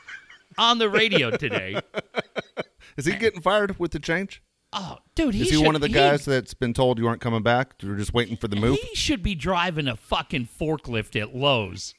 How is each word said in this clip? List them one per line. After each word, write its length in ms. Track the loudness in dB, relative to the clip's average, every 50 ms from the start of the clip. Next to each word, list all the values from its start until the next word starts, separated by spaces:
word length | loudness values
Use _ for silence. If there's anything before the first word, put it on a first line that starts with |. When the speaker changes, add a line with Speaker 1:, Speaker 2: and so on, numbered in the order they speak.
| -18 -18 -18 -20 -20 -20 -20 -20 _ _ -2 2
Speaker 1:
on 180 | 2 4 4
the 140 | 4 2 2
radio 400 | 2 2 2 4 4 2 2 2 0
today?" 460 | -2 -2 -4 -4 -4 -4 -4 -6 -6 -8
Speaker 2:
<laughs> 60 | _ -10 -12 -12 _ -6 -8 -8 -6 _ -12 -12 -10 _ -12 -12 -12 _ _ -20 -14 -12
Is 100 | -6 -4
he 60 | -2 -2
getting 260 | 0 0 0 0 0
fired 380 | 0 0 2 2 2 0 -2 -4
with 140 | -4 -4 -4
the 80 | -6
change? 420 | -4 -2 -2 -2 -4 -6 -10 -16 _ _ _ _ _ _ -10
Speaker 1:
Oh, 260 | -10 -10 -10 -12 -16 _ _ _
dude, 180 | 0 0 2 2
he 100 | 0 2
Speaker 2:
Is 80 | 2
he 60 | 4 6
Speaker 1:
should, 60 | 6
Speaker 2:
one 100 | 6 4
of 40 | 4
the 60 | 2
Speaker 1:
he 60 | 2 4
Speaker 2:
guys 300 | 4 4 4 4 2 0
that's 280 | 0 0 0 0 -4 -6
been 220 | -4 -4 -2 0
told 240 | 2 2 2 2 2
you 80 | 0
aren't 140 | 0 -2 -2
coming 240 | -2 -2 0 2 2
back? 300 | 2 2 2 2 -2 _ _
You're 140 | -10 -6 -4
just 180 | -4 -4 -2 0
waiting 240 | 0 -2 -2 -4
for 120 | -6 -4 -4
the 80 | -2
move? 200 | 0 2 2 2
Speaker 1:
He 180 | 0 -2 -4 -6
should 260 | -4 0 0 0 0 0
be 140 | -2 -2
driving 500 | -2 -2 -2 0 0 0 0 -2 -2 -4
a 80 | -4 -6
fucking 540 | -6 -6 -4 -4 -4 -4 -4 -4 -6 -6 -6 -6 -6
forklift 540 | -2 -2 -2 -4 -4 -4 -4 -4 -4 -2 -4 -4
at 120 | -4 -4 -4
Lowe's. 640 | 0 2 4 4 2 0 -2 -6 -10 -12 -12 -14